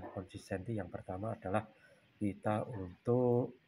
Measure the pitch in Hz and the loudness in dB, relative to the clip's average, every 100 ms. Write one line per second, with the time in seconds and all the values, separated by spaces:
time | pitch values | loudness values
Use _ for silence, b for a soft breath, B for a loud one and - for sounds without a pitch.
0 | - 104 92 104 - 95 95 110 87 - | -6 -8 -8 -10 -4 -4 -2 -4 -4 -8
1 | - 92 110 110 92 98 - B B B | -6 -6 -4 -4 0 0 -2 B B B
2 | B - 101 - 110 107 - 110 90 90 | B -4 -4 -2 0 0 0 -6 -8 -6
3 | - 123 123 120 123 - | 2 4 6 6 4 -4